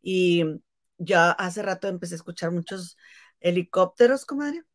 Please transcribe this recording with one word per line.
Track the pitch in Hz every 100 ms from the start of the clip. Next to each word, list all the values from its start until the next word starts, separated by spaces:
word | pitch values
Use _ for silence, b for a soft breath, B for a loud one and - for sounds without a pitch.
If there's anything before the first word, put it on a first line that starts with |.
y | 180 185 180 170 160 156 _ _ _ _
ya | 170 180 170
hace | - 185 175
rato | 208 185 196
empecé | 180 175
a | 170
escuchar | - 170 170
muchos | 175 165 190 175 - b b b _
helicópteros, | 175 175 175 - 185 - 240 269 -
comadre. | 277 294 330 -